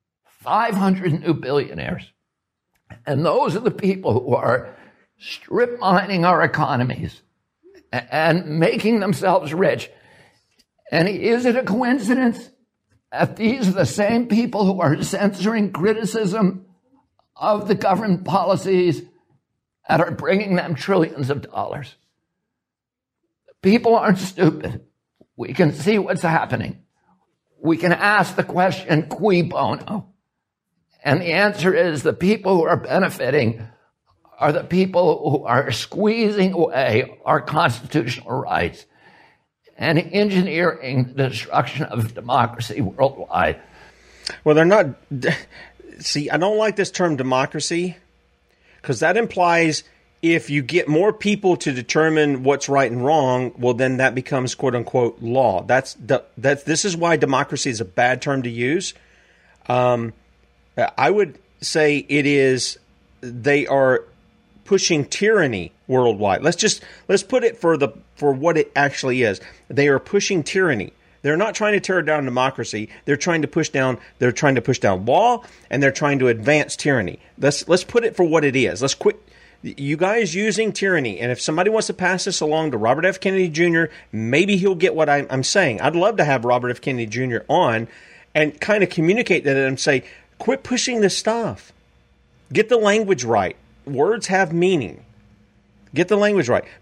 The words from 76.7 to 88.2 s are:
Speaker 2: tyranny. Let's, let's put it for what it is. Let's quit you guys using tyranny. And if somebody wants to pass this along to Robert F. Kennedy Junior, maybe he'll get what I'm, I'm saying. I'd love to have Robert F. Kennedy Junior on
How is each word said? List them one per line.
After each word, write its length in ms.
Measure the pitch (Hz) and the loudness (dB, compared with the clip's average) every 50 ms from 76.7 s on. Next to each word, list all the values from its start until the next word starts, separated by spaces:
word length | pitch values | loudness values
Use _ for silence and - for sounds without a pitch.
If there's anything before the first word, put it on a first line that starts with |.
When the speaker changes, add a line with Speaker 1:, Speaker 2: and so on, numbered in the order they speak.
| - | -6
Speaker 2:
tyranny. 440 | - - 156 139 123 101 87 - - _ _ _ - | -6 -2 0 0 0 0 -4 -6 -12 _ _ _ -2
Let's, 300 | - 139 143 - - - | 0 0 0 0 0 2
let's 160 | 165 180 180 | 0 0 0
put 200 | - - 240 226 | 0 -2 0 0
it 120 | 220 - | 0 0
for 80 | - 180 | 0 2
what 200 | 165 156 165 147 | 2 2 2 2
it 120 | 143 127 | 2 2
is. 260 | 135 123 95 78 92 | 2 0 0 0 -2
Let's 140 | 123 139 - | -4 -4 -2
quit 260 | - - 208 - - _ _ - - - - _ _ - | 0 0 0 0 -2 _ _ -20 -20 -20 -20 _ _ -14
you 320 | - - - 139 143 151 151 | -14 -12 -8 -6 -4 -2 -2
guys 380 | 180 190 214 233 226 170 156 | 0 0 0 0 -2 -2 -2
using 360 | 190 208 220 196 208 220 214 | -2 -2 -2 0 0 -2 -2
tyranny. 480 | - - 196 196 185 165 135 117 98 76 | -2 -2 0 0 0 0 0 -2 -4 -4
And 120 | 113 123 | -4 -4
if 100 | 127 - | -4 -4
somebody 280 | - - 156 165 185 202 | -4 -2 -2 -2 0 0
wants 180 | 220 226 - - | 0 -2 -2 -4
to 60 | 185 | -4
pass 320 | - 185 180 185 180 - | -4 -2 -2 -2 -2 -4
this 160 | 202 175 - | -4 -4 -4
along 300 | - 156 151 160 160 156 | -2 -2 -2 0 -2 -2
to 60 | 127 107 | -2 0
Robert 280 | 104 113 131 151 165 | 0 0 0 2 0
F. 140 | 185 185 185 | -2 -2 -2
Kennedy 300 | - 196 190 190 185 170 | -2 -2 0 0 0 0
Junior, 400 | 147 156 175 175 165 165 165 156 - - - _ | 0 0 0 2 2 2 0 -2 -4 -10 -18 _
maybe 460 | - 107 110 113 123 151 190 196 208 190 | -8 -6 -2 0 2 2 2 4 2 2
he'll 180 | 180 202 190 | 2 2 0
get 200 | 165 175 180 - | 2 0 0 2
what 140 | 160 156 147 | 2 2 2
I'm, 180 | 143 143 139 - | 2 2 0 -2
I'm 140 | 131 131 131 | -2 -4 -2
saying. 380 | - - 202 185 143 110 95 | 0 2 2 2 2 2 0
I'd 140 | 82 143 160 | 0 0 2
love 220 | 170 175 214 233 185 | 2 2 2 2 2
to 60 | 165 | 2
have 220 | 151 135 127 113 | 2 2 2 2
Robert 240 | 123 123 123 120 120 | 2 2 2 2 -2
F. 120 | 123 - | -4 -4
Kennedy 260 | - 147 135 123 117 107 | -4 -6 -4 -4 -4 -6
Junior 380 | 107 120 131 127 117 107 - - | -4 -4 -4 -2 -4 -4 -2 0
on 380 | 135 175 175 135 113 113 117 117 - - - - - - | 2 2 4 4 2 0 -2 -6 -12 -18 -20 -20 -20 -20